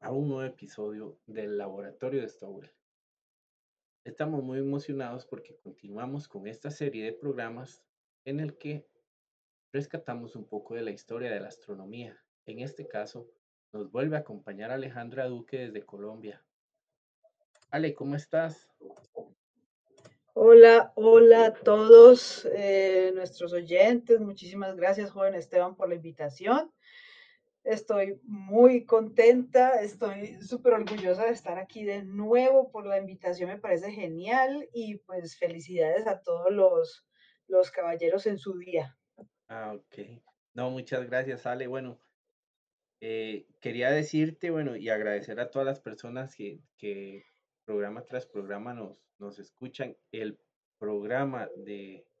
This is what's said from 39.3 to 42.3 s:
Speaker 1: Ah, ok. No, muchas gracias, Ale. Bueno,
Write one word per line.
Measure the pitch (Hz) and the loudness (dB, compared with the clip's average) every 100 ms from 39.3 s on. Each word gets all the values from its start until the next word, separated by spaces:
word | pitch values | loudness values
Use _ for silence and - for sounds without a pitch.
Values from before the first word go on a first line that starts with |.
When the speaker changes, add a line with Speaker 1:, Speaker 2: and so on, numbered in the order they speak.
| _ _ | _ _
Speaker 1:
Ah, | 113 107 104 | -16 -14 -16
ok. | - - 104 117 _ _ _ | -18 -20 -20 -20 _ _ _
No, | 120 127 | -10 -10
muchas | 131 127 131 120 | -10 -10 -10 -6
gracias, | 127 135 120 123 | -6 -6 -8 -10
Ale. | 123 127 | -10 -10
Bueno, | 131 127 117 _ _ _ | -12 -14 -18 _ _ _